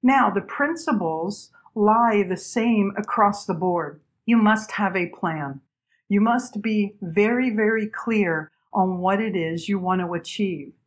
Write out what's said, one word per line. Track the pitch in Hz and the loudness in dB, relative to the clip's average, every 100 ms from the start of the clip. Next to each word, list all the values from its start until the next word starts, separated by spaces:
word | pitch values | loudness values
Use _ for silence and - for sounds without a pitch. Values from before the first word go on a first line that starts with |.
Now, | 247 269 226 | 4 4 4
the | 190 | 0
principles | - - 285 330 - 226 170 160 170 208 - _ _ - | -4 -4 -2 -2 -2 -2 -2 -2 -4 -6 -12 _ _ 0
lie | 208 220 233 208 185 | 4 4 4 2 0
the | 180 | -2
same | - - 226 220 196 196 | -4 -2 2 2 0 -2
across | 208 - 202 202 - | -6 2 2 2 -6
the | |
board. | 170 180 175 151 147 _ _ - | -4 -2 -2 -4 -10 _ _ 2
You | 233 | 4
must | 214 214 214 | 6 2 -2
have | - 202 185 | -4 -2 0
a | 175 | -4
plan. | - 175 160 139 139 _ _ _ _ _ | -4 -6 -4 -8 -10 _ _ _ _ _
You | 202 | 2
must | 220 240 254 208 | 2 2 -2 -6
be | 214 214 196 - | -2 0 0 -4
very, | 180 165 208 240 254 | -4 2 2 2 0
very | 208 214 226 214 | 2 2 2 -2
clear | - - 220 190 160 156 _ _ | -6 -2 0 2 0 -6 _ _
on | - 185 185 | 0 0 0
what | 180 202 | 0 0
it | 220 185 | 0 -2
is | 165 165 165 | -2 -4 -4
you | 202 | -2
want | 180 185 | 0 0
to | 175 | 0
achieve. | 175 170 - 202 160 143 - | -6 -8 -4 -2 -2 -12 -20